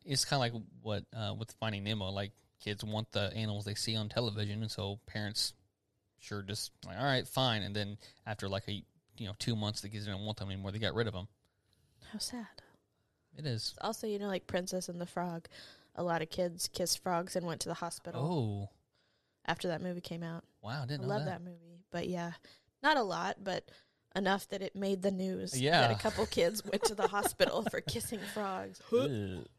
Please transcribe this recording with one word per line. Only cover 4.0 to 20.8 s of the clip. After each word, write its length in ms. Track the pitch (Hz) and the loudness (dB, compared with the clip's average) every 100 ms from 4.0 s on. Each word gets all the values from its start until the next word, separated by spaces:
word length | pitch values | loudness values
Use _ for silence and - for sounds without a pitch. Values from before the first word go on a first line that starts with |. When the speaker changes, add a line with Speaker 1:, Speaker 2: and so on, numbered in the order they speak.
| 107 | 0
Speaker 1:
television, 540 | - 120 104 104 107 | 0 0 0 -2 -2
and 100 | 110 | -4
so 260 | - 98 101 - | -4 -4 -6 -6
parents 480 | 110 104 104 - - _ _ _ _ _ _ | -6 -2 -2 -2 -4 _ _ _ _ _ _
sure 220 | - 104 | -8 -6
just 300 | 95 113 - - - | -4 -6 -6 -10 -8
like, 100 | 92 | 0
"All 60 | |
right, 240 | 139 127 90 | 2 2 2
fine." 340 | - 131 110 | 2 4 4
And 140 | 95 104 | 0 -2
then 220 | 101 104 - - - | -2 -6 -12 -12 -8
after, 220 | 107 98 | -4 0
like, 160 | 98 98 | 0 -2
a, 120 | 104 - _ _ - | -6 -8 _ _ -10
you 100 | 107 | -8
know, 60 | 95 | -4
two 180 | - 110 | -2 0
months, 240 | 104 104 | 0 -2
the 80 | 101 | -6
kids 160 | 107 104 | -6 -4
didn't 160 | 98 | -4
want 160 | 107 107 | -4 -4
them 120 | 98 | -4
anymore. 220 | 95 98 | -4 -4
They 80 | 104 | 0
got 160 | 107 92 | 2 2
rid 120 | 113 | 0
of 80 | 92 | -2
'em. 120 | 104 _ _ _ _ _ _ _ - | -6 _ _ _ _ _ _ _ -12
Speaker 2:
How 60 | 214 | -8
sad. 280 | - 247 208 - - _ _ _ _ _ _ - | -6 -6 -10 -16 -20 _ _ _ _ _ _ -6
Speaker 1:
It 80 | 151 | -2
is. 300 | 113 - - | -2 -2 -2
Speaker 2:
Also, 260 | 202 220 220 | -4 -2 -2
you 120 | 202 | -2
know, 80 | 202 | 0
like 200 | 185 - | -2 0
Princess 400 | 185 180 185 180 | -2 0 -2 -2
and 140 | 175 | -4
the 40 | 175 | -4
Frog, 420 | - 175 165 - - - - - - | -2 -2 -4 -8 -16 -18 -20 -10 -2
a 60 | |
lot 200 | 175 165 | 0 2
of 80 | 160 | 0
kids 400 | - 175 170 - | 0 0 0 -4
kissed 320 | - 170 - | 0 0 0
frogs 320 | 185 170 185 185 | 2 0 0 -2
and 100 | 170 | 0
went 140 | 160 | -2
to 80 | - | -4
the 60 | 170 | -4
hospital 920 | 170 - - 120 147 170 110 101 98 | -4 -6 -8 -2 2 2 2 0 -6
Speaker 1:
Oh. 40 | - _ _ _ _ _ _ - | -10 _ _ _ _ _ _ -2
Speaker 2:
after 220 | 170 180 | 0 0
that 120 | 160 | -2
movie 200 | 180 175 | -2 -6
came 200 | - 170 | -6 -6
out. 200 | 165 165 - _ | -6 -8 -12 _
Speaker 1:
Wow, 220 | 104 143 | -6 -4